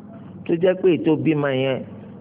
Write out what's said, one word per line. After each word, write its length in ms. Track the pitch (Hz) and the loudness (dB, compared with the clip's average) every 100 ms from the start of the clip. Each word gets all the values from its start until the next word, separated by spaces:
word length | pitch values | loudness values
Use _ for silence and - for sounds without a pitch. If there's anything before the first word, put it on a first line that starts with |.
| - - - - | -18 -18 -16 -10
tó 120 | - | -2
jẹ́ 200 | 170 185 | 2 2
pé 140 | 185 185 | 4 4
ètò 220 | 151 160 147 | 4 2 2
bímọ 320 | 139 147 143 | 2 2 0
yẹn, 280 | 131 135 127 - - - - | 0 0 -2 -6 -16 -18 -18